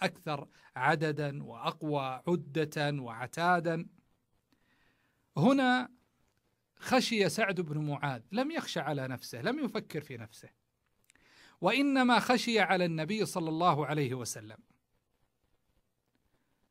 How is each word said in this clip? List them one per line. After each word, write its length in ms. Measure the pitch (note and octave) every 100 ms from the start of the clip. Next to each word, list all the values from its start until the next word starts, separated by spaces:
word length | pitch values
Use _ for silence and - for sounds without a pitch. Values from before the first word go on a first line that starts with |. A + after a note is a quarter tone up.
أكثر 460 | F#3 F3+ D#3+ D3 - _ - B2+
عدداً 680 | C3+ D#3+ D#3 D3 D3 C#3+
وأقوى 800 | C3 A#2 D3 E3 D#3 C#3+ C3+ B2+ -
عدة 640 | F3 C#3 D3 D3+ D#3 D3
وعتاداً، 920 | D3 A#2+ A2+ B2+ - F3 F3+ E3 E3 E3+ - _ _ _ _ _ _ _ _ _ _ _ _ _ -
هنا 520 | G3 C#4 B3+ B3 B3 - _ _ _ _ _ _ _ _
خشي 460 | - B3+ G3+ A3 F#3
سعد 320 | - G#3 F#3
بن 260 | E3 D3+ D3+
معاذ، 360 | C#3+ D3 B2 -
لم 180 | G#3+ C#4
يخش 280 | D#4+ - G3
على 300 | D3 C#3+ C3
نفسه، 340 | B2 - A#2+
لم 220 | E3 D4
يفكر 360 | C4 G#3+ - D#3+
في 160 | - A#2+
نفسه، 320 | G#2+ - A#2 _ _ _ _ _ _ _ _ _ - _
وإنما 580 | F3 B3 C#4+ C4+ B3 A3+
خشي 420 | - B3 A#3+ A3+
على 240 | F3 F#3
النبي 420 | F3+ D#3+ D#3 A3 E3
صلى 220 | F#3 D#3+
الله 380 | D#3+ F3+ D3 C3+
عليه 280 | D3+ C3
وسلم. 420 | B2+ A2+ B2 G#2+ A2 _ _ _ _ _ _ _ _ _ _ _ _ _ _ _ _ _ _ _ _ _